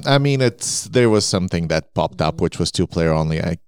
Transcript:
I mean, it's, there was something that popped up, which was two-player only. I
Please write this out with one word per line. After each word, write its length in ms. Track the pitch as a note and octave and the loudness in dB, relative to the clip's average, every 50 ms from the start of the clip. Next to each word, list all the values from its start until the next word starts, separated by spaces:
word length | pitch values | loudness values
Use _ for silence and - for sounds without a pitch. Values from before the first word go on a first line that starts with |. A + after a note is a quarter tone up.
| A#2 | 0
I 100 | - C#3 | 0 2
mean, 240 | C#3 C#3+ C#3+ C3+ C3 | 2 2 2 0 2
it's, 440 | C3 A#2+ - - - - - - - | 2 0 0 -2 -8 -6 -6 -6 -6
there 260 | G2+ - B2+ A#2+ A#2 | 0 2 2 4 4
was 160 | G#2+ G#2 G2 | 4 2 2
something 420 | - - F#2+ F2+ F#2 - E2+ E2 D#2 | 2 0 0 0 0 -2 -2 -2 0
that 240 | D#2+ D#2+ - _ | -2 -2 -2 _
popped 300 | - - D#2 D#2 - - | -2 -2 -2 -2 -2 -2
up, 180 | D#2+ D#2 D#2+ - | -2 -2 0 0
which 180 | F2 E2 - - | -2 -2 -2 -2
was 140 | F2 - | -4 -2
two-player 400 | - - F2+ - - F2 E2 E2 | 0 -2 -2 -2 0 0 0 2
only. 300 | D#2 D#2+ D#2 D#2+ D#2 D#2+ | 2 0 0 0 -2 -2
I 160 | - - F2 - - | -2 -4 -6 -6 -10